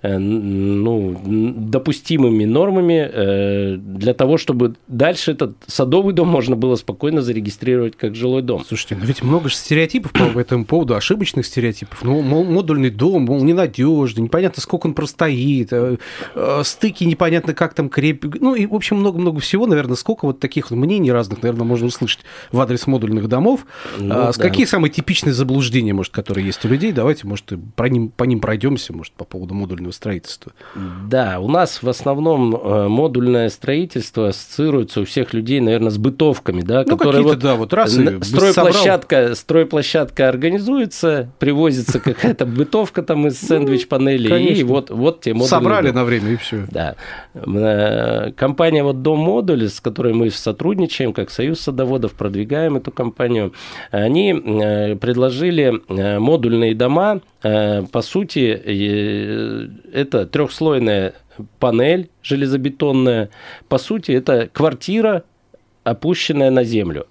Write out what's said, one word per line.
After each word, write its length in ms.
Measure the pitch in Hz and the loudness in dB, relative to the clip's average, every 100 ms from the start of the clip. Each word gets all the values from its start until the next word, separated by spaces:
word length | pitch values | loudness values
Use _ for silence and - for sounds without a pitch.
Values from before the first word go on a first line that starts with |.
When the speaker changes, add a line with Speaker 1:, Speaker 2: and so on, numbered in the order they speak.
Speaker 1:
э, 140 | 101 95 | -2 -2
н-, 40 | 98 113 101 98 98 101 | 0 -2 -2 -2 0 2
ну, 280 | 110 113 95 90 98 | 2 0 -2 -6 -2
н-, 280 | 110 113 117 110 | 0 0 -2 -2
допустимыми 720 | 131 135 143 - 160 123 110 | -2 -2 -4 -2 2 4 4
нормами, 680 | 107 127 196 190 175 165 147 | 2 2 4 2 4 2 0
э, 680 | 117 98 98 101 101 98 95 | 0 0 2 0 0 -2 -4
для 360 | 101 95 107 | -8 -2 -2
того, 240 | 123 135 156 | 2 2 2
чтобы 380 | - 127 123 117 - | 0 0 0 -2 -10
дальше 420 | 123 151 185 - | 0 0 2 -4
этот 240 | 143 123 - - | -2 -4 -6 -8
садовый 480 | - 131 165 196 | -2 2 2 2
дом 140 | 175 175 | 2 2
можно 300 | 156 120 123 | 2 2 0
было 180 | 131 120 | 2 0
спокойно 460 | - 101 147 156 | -2 -4 -2 0
зарегистрировать 760 | 120 113 104 101 123 123 117 - | -2 -2 -4 -4 0 0 0 -4
как 180 | 107 110 | -6 -2
жилой 260 | 123 131 | -2 0
дом. 240 | 123 104 - | -2 -4 -4
Speaker 2:
Слушайте, 300 | 113 - 95 | -8 -6 -4
но 60 | 107 | -2
ведь 180 | 131 | -2
много 240 | 123 160 147 | 0 0 0
же 80 | - | -6
стереотипов 560 | - 156 160 254 175 | 0 0 2 -2 -2
по 260 | - 165 117 | 0 2 2
этому 280 | 123 123 107 | 0 -2 0
поводу, 300 | 160 139 107 | 0 2 0
ошибочных 500 | - 214 190 - 120 | -2 -4 -4 -4 -4
стереотипов. 540 | - 117 104 101 - | -2 -2 -4 -12 -6
Ну, 180 | 120 143 | -2 0
мол, 220 | 135 151 | 2 0
модульный 460 | 180 170 165 147 131 | 2 0 0 0 0
дом, 340 | 104 151 185 | 2 2 2
мол, 180 | 123 139 139 | 0 2 2
ненадежный, 800 | 175 165 - 135 156 131 110 | 2 0 0 2 2 0 -2
непонятно, 380 | 113 165 185 - | 0 0 0 -2
сколько 260 | - 180 165 | -6 -2 -2
он 60 | |
простоит, 760 | 147 151 - 160 131 135 139 107 | -4 -6 -2 -2 0 0 0 0
э, 240 | 123 123 123 - - - - | 0 0 -2 -6 -14 -12 -4
э, 260 | 135 143 143 | -2 0 -2
стыки 400 | - 220 - 170 | -2 -2 0 0
непонятно, 480 | 160 170 165 160 | 2 2 2 0
как 200 | 147 165 - | -2 -2 -2
там 120 | 143 | -2
крепят. 540 | - 147 143 147 151 | 0 0 -2 -6 0
Ну, 140 | 262 247 | 0 2
и, 100 | 208 | 0
в 100 | 208 | -2
общем, 220 | - 208 | 0 0
много-много 420 | 202 170 180 156 | 2 0 -2 -2
всего, 260 | - 190 240 | -2 0 2
наверное, 280 | 151 127 127 | 2 0 -4
сколько 220 | - 220 143 | -2 -2 -2
вот 140 | 135 | -2
таких 320 | 135 - - | -4 -4 -4
вот 60 | 117 | 0
мнений 320 | 147 208 143 | 0 2 2
разных, 320 | 120 107 104 | 2 0 -2
наверное, 200 | 117 117 | -2 -2
можно 220 | 117 120 120 | 0 0 0
услышать 360 | - 117 - - - - | -2 -4 -4 -8 -20 -4
в 80 | 120 | -2
адрес 280 | 127 123 - | 0 0 0
модульных 400 | 131 110 107 107 | 0 0 -2 0
домов. 400 | 123 202 269 - - - - | 2 2 2 -4 -18 -14 -8
Speaker 1:
Ну, 160 | 101 120 120 | -2 0 0
Speaker 2:
А, 40 | |
с-, 40 | 120 | 2
Speaker 1:
да. 60 | 185 | 0
Speaker 2:
какие 160 | 190 247 | 2 2
самые 240 | 190 156 | 2 2
типичные 420 | - - 180 151 | 0 -2 0 0
заблуждения, 640 | 127 135 135 123 123 110 | 0 0 0 2 0 0
может, 180 | 98 92 | -2 -2
которые 320 | - - 98 | -6 -4 -2
есть 220 | 95 - 107 | -2 -2 0
у 20 | |
людей? 240 | 135 214 | 0 0
Давайте, 360 | 147 123 - 101 | 0 0 -2 -6
может, 240 | 101 - | -10 -8
и 40 | 92 101 - | -12 -10 -4
про 120 | 123 | 0
ним, 220 | 123 110 | 0 -2
по 140 | - | -2
ним 160 | 127 117 | 0 0
пройдемся, 540 | 104 107 127 139 - | 0 -2 -2 -2 -6
может, 200 | 82 78 | -12 -14
по 120 | - 87 | -16 -14
поводу 280 | 95 90 | -10 -8
модульного 380 | 98 95 87 90 | -6 -6 -8 -10
строительства. 640 | - 107 92 - - - _ - - 92 90 101 | -8 -6 -6 -8 -18 -18 _ -18 -12 -10 -10 0
Speaker 1:
Да, 320 | 131 113 90 | 0 2 0
у 80 | 101 | 2
нас 340 | 165 170 - | 2 2 0
в 40 | 127 | -4
основном, 640 | 120 143 139 160 151 120 113 | -2 -2 0 2 4 2 2
э, 320 | 101 104 101 | 0 2 2
модульное 600 | 113 156 123 123 120 113 | 2 2 2 2 2 2
строительство 800 | - - 147 180 127 107 - 104 | -2 -2 -2 -2 -6 -6 -2 -2
ассоциируется 720 | 95 - - 156 143 110 - | -2 -8 -2 2 2 0 -4
у 40 | 98 | -2
всех 300 | - 120 113 | -2 -2 -4
людей, 240 | 113 139 | -2 2
наверное, 320 | 117 113 113 | 2 2 2
с 80 | 104 | 0
бытовками, 600 | 120 135 156 131 - 90 | -2 2 2 2 -2 -4
да, 180 | 87 123 131 | 0 0 2
Speaker 2:
Ну, 100 | 175 | 2
Speaker 1:
которые 260 | 285 139 | 4 4
Speaker 2:
какие-то, 40 | 147 143 | 4 2
Speaker 1:
вот 40 | |
Speaker 2:
да, 160 | 135 120 | 0 0
вот 180 | 110 196 | 0 0
раз 200 | 214 123 | 2 4
и 40 | |
Speaker 1:
на-, 100 | 143 | 2
Speaker 2:
быс-, 100 | - | 0
собрал. 280 | 101 131 196 | 0 4 4
Speaker 1:
стройплощадка, 840 | 180 175 196 190 180 - 139 120 117 | 6 4 4 4 2 2 2 2 -2
стройплощадка 920 | - 165 160 156 135 160 147 - 131 | 2 2 4 0 0 0 -2 2 2
организуется, 1000 | 127 160 196 208 277 220 - 165 147 123 - | 2 0 0 0 0 -2 0 0 0 -4 -2
привозится 640 | 139 143 160 127 117 127 | 0 2 2 2 0 0
какая-то 480 | - 120 120 117 123 | -2 0 0 0 -2
бытовка 560 | 120 151 220 208 - | 0 0 0 0 -4
там 240 | - 151 147 | -2 0 0
из 120 | 127 | 0
Speaker 2:
<laughs> 60 | - | 0
Ну, 0 | |
Speaker 1:
сэндвич-панели, 760 | 160 139 131 120 135 135 135 113 | 2 2 0 0 0 2 2 2
и 40 | |
Speaker 2:
конечно. 360 | - 180 196 123 | 2 4 2 2
Speaker 1:
вот, 240 | 131 - | 0 -2
вот 320 | 110 139 165 | 0 0 0
те 120 | - | -4
модульные 160 | 113 127 | 0 2
Speaker 2:
Собрали 380 | - 117 208 143 | 2 4 2 2
Speaker 1:
дома. 100 | 123 | 2
Speaker 2:
на 60 | 120 | 2
время, 260 | 120 104 | 0 0
и 40 | 117 | -2
все. 280 | - 110 98 | -4 -8 -6
Speaker 1:
Да. 240 | - 80 - - - - - | -6 -6 -8 -16 -16 -18 -12
Э, 960 | - 98 110 104 107 110 117 110 110 - | -4 0 2 2 2 0 0 -2 -4 -2
компания 480 | 135 160 165 156 | -2 2 2 2
вот 180 | 143 131 | 0 0
Дом 180 | 139 156 | 0 0
Модуль, 500 | 160 220 196 143 107 | 2 0 2 0 0
с 100 | - | -4
которой 280 | 123 104 120 | -8 -2 0
мы 160 | 113 113 | 2 0
сотрудничаем, 840 | - - 101 156 196 175 - 127 | -2 -6 -2 -2 0 -2 -2 -2
как 160 | 104 95 | -2 -6
Союз 300 | - 131 160 | -4 -4 -4
садоводов, 520 | - 131 131 131 110 | -4 -2 -2 0 -2
продвигаем 640 | - 104 98 107 143 160 139 | -4 -6 -4 -4 -2 0 -2
эту 140 | - | -4
компанию. 640 | - 123 - 123 117 98 - - - - | -6 -6 -2 0 0 -2 -6 -18 -18 -6
Они, 420 | 104 110 151 202 | -2 2 2 2
э, 640 | 160 - 107 107 104 104 104 | 0 -2 0 0 0 -2 -2
предложили, 840 | 120 123 131 127 180 170 135 113 - | -2 0 0 0 0 2 2 0 -4
э, 300 | 95 98 104 | -2 -2 0
модульные 560 | 117 160 117 117 113 110 | 2 2 2 2 2 2
дома. 460 | 123 156 202 202 - _ | 2 2 0 -2 -8 _
Э, 400 | 107 107 104 104 92 | 0 0 0 -2 -2
по 100 | 120 | -6
сути, 580 | - 190 202 151 120 107 | -2 -4 -2 0 0 0
э, 1040 | 107 101 104 104 104 104 104 110 110 110 110 110 - | -4 -2 0 0 -2 -4 -4 -6 -6 -8 -10 -14 -8
это 320 | - 139 117 95 | -6 -2 -2 0
трехслойная 880 | 143 143 - 160 135 113 101 95 - _ - 104 _ | -2 -2 0 0 2 2 0 -2 -6 _ -20 -20 _
панель 500 | 127 117 135 180 170 _ | 0 4 4 2 -2 _
железобетонная. 1080 | - 139 139 135 131 135 147 131 127 117 104 - - - _ | -4 -2 0 0 -2 -2 0 2 2 2 -2 -8 -20 -20 _
По 80 | 135 | -2
сути, 340 | - 214 - | -2 -6 0
это 380 | 135 131 127 113 | 0 2 0 0
квартира, 720 | - 156 131 - 214 220 185 - _ _ - _ _ | 0 0 0 -4 0 0 0 -6 _ _ -20 _ _
опущенная 640 | - 113 156 180 - 147 135 | -4 -2 -2 -2 0 2 4
на 120 | 131 | 4
землю. 420 | 120 113 90 76 - | 2 0 -2 -6 -10